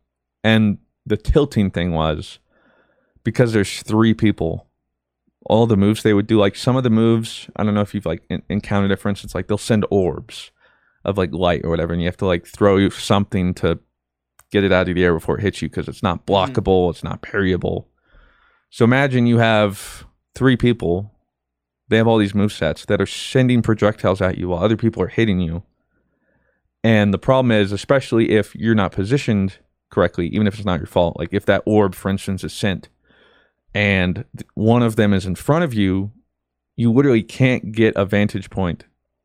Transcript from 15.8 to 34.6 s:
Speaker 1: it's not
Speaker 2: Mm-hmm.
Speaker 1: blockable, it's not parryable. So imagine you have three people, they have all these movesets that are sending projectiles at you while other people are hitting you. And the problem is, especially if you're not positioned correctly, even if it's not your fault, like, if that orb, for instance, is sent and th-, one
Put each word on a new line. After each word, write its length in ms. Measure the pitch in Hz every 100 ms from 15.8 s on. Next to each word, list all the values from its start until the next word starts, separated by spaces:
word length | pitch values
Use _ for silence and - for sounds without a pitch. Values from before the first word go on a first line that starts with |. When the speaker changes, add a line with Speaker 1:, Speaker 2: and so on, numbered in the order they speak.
| -
Speaker 1:
it's 160 | -
not 220 | 95 85 -
Speaker 2:
Mm-hmm. 80 | 98 92
Speaker 1:
blockable, 360 | 127 95 92 90
it's 120 | -
not 180 | 87 -
parryable. 640 | - 104 95 90 - 90 - _ _ - _ _ _ _ _
So 160 | - 117
imagine 400 | 131 139 127 120
you 120 | 117
have 680 | 113 107 104 95 - - - _ _ -
three 200 | 127 120
people, 560 | 120 113 85 90 104 _ _ _ _ _ _ _ -
they 80 | 110
have 100 | 113
all 100 | 113
these 160 | 101
movesets 520 | 101 104 - 78 73 -
that 160 | 101
are 40 | 95
sending 560 | - - 131 127 123
projectiles 600 | 113 107 104 - 98 95
at 160 | 92 -
you 120 | 90
while 120 | 85
other 140 | 107 113
people 240 | 113 95
are 60 | 90
hitting 320 | - 113 90
you. 240 | 82 85 - _ _ _ _ _ _ _ _ _ _ _
And 300 | 113 107 104
the 40 | 95
problem 340 | - 131 123
is, 200 | 107 98
especially 600 | 101 - 139 - 117 -
if 240 | 107 - -
you're 200 | 113 107
not 160 | 92
positioned 640 | - 98 139 - 104 95 - _ _ _
correctly, 380 | - 87 - 87
even 200 | 107 107
if 80 | 101
it's 100 | 101
not 140 | 87
your 80 | -
fault, 300 | 92 87 -
like, 120 | 85
if 120 | 98 -
that 180 | 98 -
orb, 300 | 107 98 -
for 140 | 98
instance, 340 | 98 - 95
is 100 | 78
sent 360 | - 104 90 - _ _ _ _ _ _ _ _
and 520 | 101 101 95 90 80 - -
th-, 120 | -
one 300 | -